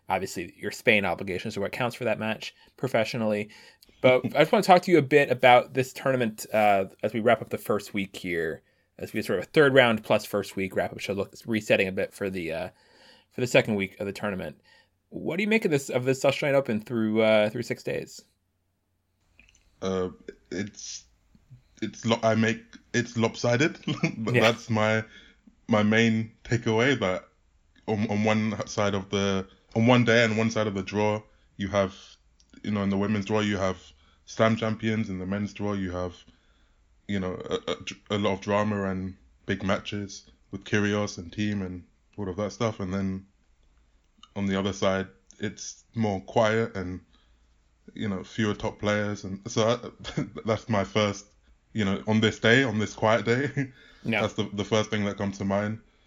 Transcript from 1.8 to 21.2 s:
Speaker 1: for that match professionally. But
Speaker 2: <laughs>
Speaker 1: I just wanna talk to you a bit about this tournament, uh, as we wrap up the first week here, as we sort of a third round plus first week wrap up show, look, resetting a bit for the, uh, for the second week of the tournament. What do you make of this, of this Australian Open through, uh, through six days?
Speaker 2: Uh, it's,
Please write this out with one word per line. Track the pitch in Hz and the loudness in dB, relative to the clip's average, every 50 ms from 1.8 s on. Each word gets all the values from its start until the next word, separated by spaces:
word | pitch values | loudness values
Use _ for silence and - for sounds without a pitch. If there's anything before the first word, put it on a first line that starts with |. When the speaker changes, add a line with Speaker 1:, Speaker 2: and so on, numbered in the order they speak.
| 127 117 120 | -4 -4 -4
Speaker 1:
for | - 131 | -4 -2
that | 113 107 - | -2 -2 -2
match | 110 110 107 - - - - _ _ _ _ | -2 -4 -4 -6 -8 -16 -18 _ _ _ _
professionally. | - - 123 - 117 110 - - 120 110 107 107 104 104 104 - - - - - _ _ _ _ _ | -8 -4 -2 0 0 0 0 -2 -2 -2 0 0 -2 -4 -6 -10 -20 -20 -20 -20 _ _ _ _ _
But | - 127 127 127 - | 4 4 4 4 2
Speaker 2:
<laughs> | 113 - | 2 2
Speaker 1:
I | 139 | 4
just | 151 - | 4 4
wanna | - 214 - | 4 4 6
talk | - 180 180 - | 8 6 6 6
to | 190 | 6
you | 175 | 4
a | 156 139 | 4 4
bit | 127 147 147 143 131 | 6 4 4 4 4
about | 123 117 - 123 123 123 120 - 123 | 2 4 8 8 8 8 6 4 -2
this | 131 127 - - | -4 -4 -4 -4
tournament, | - - 139 131 123 120 110 107 - - - - | -4 -2 0 0 0 0 -2 -4 -6 -8 -2 0
uh, | 110 107 104 101 98 95 92 - _ - | 2 4 4 4 4 2 -2 -6 _ -4
as | 107 - | -4 -2
we | 117 | 0
wrap | 104 120 117 - | 2 2 2 2
up | 110 - | 0 -6
the | - | -8
first | 110 - - 110 101 - - - | -6 -4 -2 -2 -2 -2 -4 -4
week | 104 95 95 - | -4 -4 -6 -6
here, | - - 90 87 85 82 80 76 - _ _ _ _ _ _ _ | -10 -6 -4 -2 -2 -2 -2 -4 -6 _ _ _ _ _ _ _
as | - - - - | -14 -12 -8 -6
we | 110 | -4
sort | 104 - 107 87 | -2 -2 -2 -4
of | - | -2
a | - | 0
third | - 160 147 139 131 | 4 6 6 6 8
round | 135 123 120 113 110 - | 6 6 6 4 2 2
plus | - 117 104 - | 2 2 2 2
first | - - 104 95 - - | 0 -2 -2 -2 -4 -4
week | 98 95 95 - | -6 -4 -4 -2
wrap | 101 87 - | -2 -2 -2
up | - - | -4 -8
show, | - - 98 | -6 -4 -4
look, | 98 95 - - - - | -4 -4 -6 -8 -14 -6
resetting | - 113 107 107 - 117 104 98 | -4 -4 -2 2 2 2 2 2
a | 95 | 0
bit | 95 98 92 - - | -2 -4 -6 -6 -6
for | - 101 98 | -6 -6 -6
the, | 95 95 85 80 | -4 -6 -6 -6
uh, | 80 85 90 92 - _ _ _ _ _ - - - _ _ _ | -6 -6 -6 -8 -12 _ _ _ _ _ -20 -20 -20 _ _ _
for | _ - | _ -4
the | 123 | -2
second | 117 - 135 117 120 107 | 2 4 4 4 4 0
week | 101 95 95 - - | -2 -2 -4 -6 -8
of | - | -8
the | 101 98 | -8 -6
tournament. | - - 104 98 92 87 78 73 _ _ _ _ _ _ _ _ _ _ _ | -6 -6 -6 -6 -6 -8 -10 -12 _ _ _ _ _ _ _ _ _ _ _
What | - 87 - - 156 | -12 -10 -6 -6 -4
do | 180 214 | -2 0
you | 208 | 2
make | 214 220 214 | 2 2 2
of | 185 | 2
this, | 151 139 - - | 0 0 0 0
of | - 127 123 | -2 0 2
this | 131 131 131 - | 0 0 2 2
Australian | 143 131 - 156 147 135 | 0 2 2 0 2 2
Open | 139 131 - 110 104 | 2 2 0 -2 -4
through, | 107 - 123 113 110 107 107 110 | -4 -4 -2 0 0 2 2 4
uh, | 110 110 110 107 107 107 | 4 6 6 6 4 2
through | 110 120 113 | 0 -4 -6
six | - 107 - - | -6 -6 -8 -6
days? | 135 - - - - - - - _ _ _ _ _ _ _ _ _ _ _ _ _ _ _ _ _ _ _ _ _ _ _ - _ _ _ _ _ _ - | -6 -6 -6 -6 -10 -14 -20 -20 _ _ _ _ _ _ _ _ _ _ _ _ _ _ _ _ _ _ _ _ _ _ _ -20 _ _ _ _ _ _ -8
Speaker 2:
Uh, | - 95 95 92 92 90 - - - - - _ _ - | -4 -2 -2 -2 -2 -4 -6 -10 -18 -20 -20 _ _ -10
it's, | - 90 101 104 - - - - - - - _ _ _ | -8 -8 -8 -8 -10 -14 -14 -14 -14 -14 -16 _ _ _